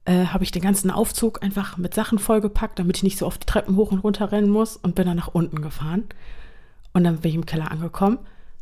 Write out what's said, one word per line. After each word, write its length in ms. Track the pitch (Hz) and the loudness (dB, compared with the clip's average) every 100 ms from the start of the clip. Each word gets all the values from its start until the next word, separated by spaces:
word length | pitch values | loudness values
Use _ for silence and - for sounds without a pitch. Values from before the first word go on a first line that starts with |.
äh, 220 | - 180 180 | 2 2 4
hab 160 | 190 | 0
ich 80 | 190 | -2
den 120 | 180 | 0
ganzen 280 | 190 196 185 | 0 2 0
Aufzug 520 | 196 226 - 226 - | 0 0 0 -2 0
einfach 320 | 196 202 196 175 | -4 -4 -6 -6
mit 180 | 185 | -4
Sachen 240 | - 220 214 | -2 0 0
vollgepackt, 600 | - 220 208 - 220 - | 4 2 2 0 -2 0
damit 160 | 175 - | 0 2
ich 60 | |
nicht 140 | 196 - | 0 0
so 80 | - | -2
oft 160 | - | -2
die 40 | - | 0
Treppen 300 | - - 190 | 0 2 2
hoch 160 | 208 | 2
und 80 | 190 | 2
runter 320 | 214 196 202 | 0 0 0
rennen 180 | 208 202 | 2 4
muss, 260 | 214 220 - | 4 2 -2
und 200 | 180 175 | -2 0
bin 100 | 180 | 0
dann 100 | 170 | -2
nach 120 | - | -2
unten 340 | 170 165 156 | 0 0 -2
gefahren. 420 | 151 - 151 180 - - - - - - - - - | -6 -6 -4 -2 -4 -10 -12 -12 -14 -18 -20 -20 -2
Und 120 | 180 | 4
dann 140 | 175 160 | 4 2
bin 100 | 165 | 0
ich 40 | 160 | -2
im 100 | - | -2
Keller 240 | 160 160 | -4 -4
angekommen 480 | 156 170 - 196 262 - - - - | -6 -6 0 2 2 -4 -16 -16 -14